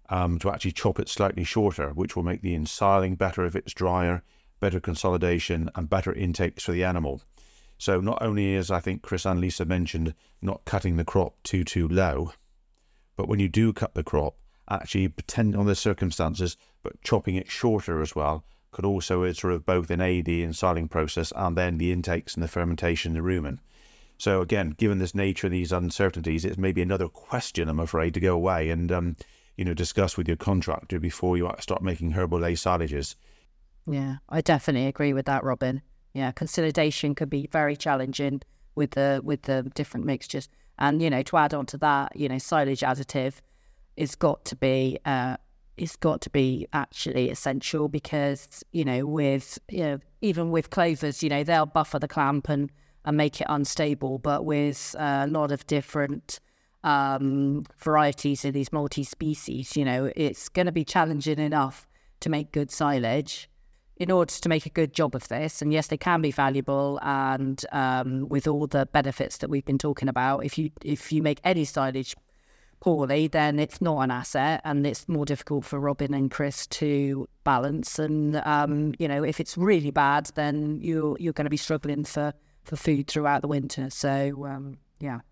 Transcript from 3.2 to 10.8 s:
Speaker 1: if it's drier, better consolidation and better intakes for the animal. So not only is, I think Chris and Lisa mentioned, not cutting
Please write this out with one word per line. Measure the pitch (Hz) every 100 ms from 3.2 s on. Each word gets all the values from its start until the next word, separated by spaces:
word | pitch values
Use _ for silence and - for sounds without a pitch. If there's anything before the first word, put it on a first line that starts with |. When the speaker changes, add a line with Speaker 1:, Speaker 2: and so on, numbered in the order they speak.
| 95 90
Speaker 1:
if | 87
it's | 95 -
drier, | - 92 90 87 87 - _ _ _
better | 101 90
consolidation | - 78 95 90 87 87 - 82 80
and | - 76
better | 98 95
intakes | - 92 85 87 -
for | -
the | 87
animal. | 90 87 73 67 - _ - _ - -
So | - 95
not | 98 -
only | 113 104 98
is, | 98 92
I | 90
think | 98 92
Chris | - 92 95
and | 90
Lisa | 90 - 85
mentioned, | 90 82 82 80 - _ _
not | 95 -
cutting | - 101